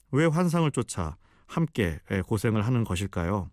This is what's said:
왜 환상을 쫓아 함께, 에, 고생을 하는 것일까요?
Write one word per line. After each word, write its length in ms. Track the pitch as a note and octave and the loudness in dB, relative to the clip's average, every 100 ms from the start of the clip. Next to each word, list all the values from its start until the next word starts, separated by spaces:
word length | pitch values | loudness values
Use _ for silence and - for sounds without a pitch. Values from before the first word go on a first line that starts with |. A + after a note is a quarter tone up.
| - | -4
왜 160 | C3 E3 | 2 4
환상을 440 | D#3 F3+ E3+ D#3 | 4 2 2 2
쫓아 460 | - A#2 - D#2+ - _ _ - | 0 -4 -4 -6 -6 _ _ -8
함께, 540 | - D#3+ - F2+ D2+ - | -2 -2 0 -2 -2 -4
에, 100 | G2 | -4
고생을 460 | F#2 G#2+ A#2+ G#2+ A2 | 0 0 0 0 0
하는 180 | B2 | 0
것일까요? 680 | A2 F2 G2 - E2+ G2+ D#2+ | 0 -2 -4 -4 -2 -2 -4